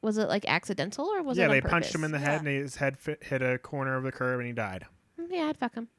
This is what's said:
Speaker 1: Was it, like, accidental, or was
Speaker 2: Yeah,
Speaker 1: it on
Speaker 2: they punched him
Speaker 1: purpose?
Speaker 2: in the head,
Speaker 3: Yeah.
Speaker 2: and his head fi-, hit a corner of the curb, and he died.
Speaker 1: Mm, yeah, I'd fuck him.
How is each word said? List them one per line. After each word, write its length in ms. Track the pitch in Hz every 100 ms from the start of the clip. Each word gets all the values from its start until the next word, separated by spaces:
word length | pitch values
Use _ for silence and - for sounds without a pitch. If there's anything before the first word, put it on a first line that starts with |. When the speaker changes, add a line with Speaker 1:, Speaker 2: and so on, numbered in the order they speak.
Speaker 1:
Was 160 | 214 214
it, 100 | 220
like, 160 | 208 -
accidental, 600 | 160 - 196 151 208 311
or 160 | 415
was 160 | 302 240
Speaker 2:
Yeah, 60 |
Speaker 1:
it 40 | 165
on 40 |
Speaker 2:
they 80 | 139
punched 320 | 131 170 160
him 80 | 170
Speaker 1:
purpose? 20 |
Speaker 2:
in 80 | 156
the 60 | 151
head, 140 | 143
Speaker 3:
Yeah. 60 | 151
Speaker 2:
and 80 | 151
his 280 | 139 139 -
head 220 | 139 135
fi-, 180 | - 151
hit 180 | - 135
a 160 | 127 127
corner 400 | - 143 135 131
of 60 |
the 80 | 131
curb, 280 | 131 127 127
and 60 | 120
he 60 |
died. 320 | 117 104 95 - _ _ -
Speaker 1:
Mm, 100 | 339
yeah, 160 | 359 311
I'd 100 | 302
fuck 160 | 240
him. 140 | 233 233